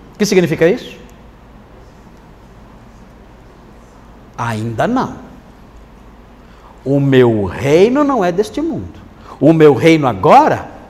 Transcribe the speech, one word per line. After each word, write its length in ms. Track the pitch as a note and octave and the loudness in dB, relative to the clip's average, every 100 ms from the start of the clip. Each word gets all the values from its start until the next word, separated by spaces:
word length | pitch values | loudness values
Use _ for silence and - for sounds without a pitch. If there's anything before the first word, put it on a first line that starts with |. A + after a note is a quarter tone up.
| - | -16
O 40 | - | -6
que 60 | G#3 | -2
significa 400 | F#3 E3+ D#3+ E3 | 0 0 0 0
isso? 280 | B3 - - - - - - - - - - - - - - - - - - - - - - - - - - - - - - - - - - - - | -2 -8 -20 -20 -20 -20 -20 -20 -20 -20 -20 -20 -20 -20 -20 -20 -20 -20 -20 -20 -20 -20 -20 -20 -20 -20 -20 -20 -20 -20 -20 -20 -20 -20 -20 -20 -12
Ainda 500 | A#2 A2 A2+ A2+ E3 | -8 -8 -8 -4 -4
não. 280 | B3+ - - - - - - - - - - - - - - - - - - C3 | -4 -6 -10 -20 -20 -20 -20 -20 -20 -20 -20 -20 -20 -20 -20 -20 -20 -20 -14 -4
O 140 | C#3 | -2
meu 460 | C#3 C3 B2 A2 G2 | 2 4 4 2 -4
reino 580 | F#2 C3 D#3 G#3 C4 | -6 0 2 2 0
não 200 | C#4+ C4 | -2 -2
é 80 | F3+ | -2
deste 300 | F3 A3 - | -2 -4 -4
mundo. 380 | E4 G3+ F2 - - - - - | -8 -8 -12 -18 -20 -20 -20 -2
O 140 | D3 | 2
meu 200 | D#3+ D3+ | 4 4
reino 320 | A#2+ D#3+ D#3+ C#3 | 4 2 2 0
agora 640 | G2+ C#3+ A#3 D4 A#2 - - - | 0 4 4 4 -2 -8 -20 -20